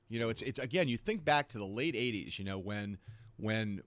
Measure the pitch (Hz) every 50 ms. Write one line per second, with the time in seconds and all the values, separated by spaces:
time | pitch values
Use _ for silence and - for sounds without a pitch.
0 | _ - 113 117 117 113 113 - 110 131 - - 127 117 131 185 170 131 120 113
1 | - 214 220 196 151 156 151 147 143 - - 107 101 95 104 117 147 165 135 110
2 | 123 123 110 95 64 - - - 95 98 98 95 90 101 104 104 101 104 101 -
3 | - - - - - - - - 104 110 110 110 110 104 101 90 -